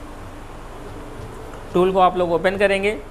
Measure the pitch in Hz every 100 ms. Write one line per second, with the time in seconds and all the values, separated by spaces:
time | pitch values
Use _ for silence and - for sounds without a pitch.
0 | - - - - - - - - - -
1 | - - - - - - - 175 185 190
2 | 180 180 180 165 180 196 202 196 196 214
3 | -